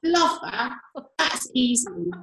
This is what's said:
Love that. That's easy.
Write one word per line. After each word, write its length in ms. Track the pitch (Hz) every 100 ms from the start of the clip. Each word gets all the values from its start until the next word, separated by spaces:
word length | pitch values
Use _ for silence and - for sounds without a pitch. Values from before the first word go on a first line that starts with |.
Love 360 | 330 339 311 -
that. 340 | - - 247 - - 285 - -
That's 320 | 294 - -
easy. 340 | 254 247 240 202 180 170 180